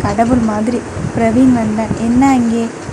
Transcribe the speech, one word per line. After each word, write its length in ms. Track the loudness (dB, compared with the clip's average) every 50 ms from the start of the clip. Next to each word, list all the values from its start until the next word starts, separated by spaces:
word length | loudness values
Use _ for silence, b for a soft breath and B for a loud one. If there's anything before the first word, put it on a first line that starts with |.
கடவுள் 360 | -4 -4 0 0 0 2 2 0
மாதிரி. 440 | 0 0 -2 -2 -2 -2 -2 -4 -6 -6 -10 -8 -6 -6 -2 0
பிரவீன் 360 | 0 2 2 4 4 4 4
வந்தான். 420 | 2 0 -2 -2 -2 -2 -4 -4 -4
என்ன 300 | -2 0 2 4 4 4
அங்கே? 380 | 4 2 2 0 0 -2 -2 -4 -6 -10 -12 -12